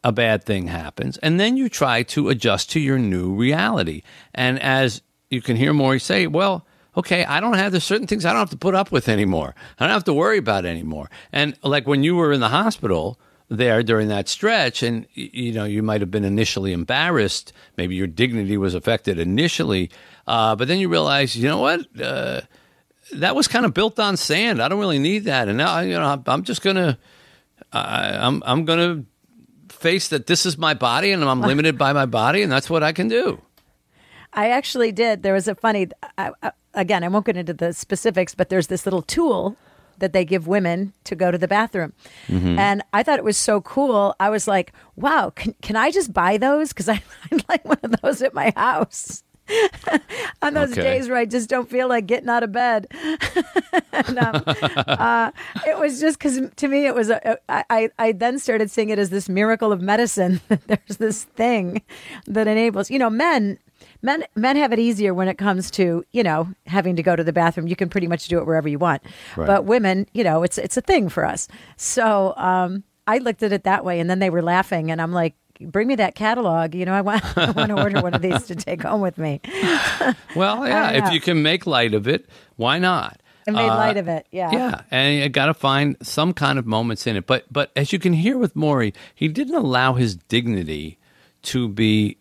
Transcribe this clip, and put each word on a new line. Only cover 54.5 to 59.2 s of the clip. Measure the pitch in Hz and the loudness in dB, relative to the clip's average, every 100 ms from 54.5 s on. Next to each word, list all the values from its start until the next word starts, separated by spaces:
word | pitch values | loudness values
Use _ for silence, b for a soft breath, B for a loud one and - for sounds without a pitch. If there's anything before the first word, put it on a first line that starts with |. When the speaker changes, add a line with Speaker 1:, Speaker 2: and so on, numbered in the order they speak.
| - 151 - 135 | -2 -2 -2 -2
Speaker 2:
uh, | 135 - 233 226 - B - - | 0 2 2 0 -4 B -6 -4
it | - | 0
was | 302 254 | -2 0
just | 311 302 | -2 0
'cause | 294 262 269 | -2 -2 -6
to | - 285 | -4 0
me, | 277 | 2
it | 277 | 2
was, | 240 214 | 0 0
a, | 226 | 0
a, | 226 226 - | 0 -2 -2
I, | - - | -4 0
I, | 226 226 - | 0 0 0
I | 226 | 0
then | 190 233 269 | 2 -2 -2
started | - 220 214 | -2 0 0
seeing | - 214 | -2 -2
it | 208 | 0
as | 196 | 0
this | 196 | -2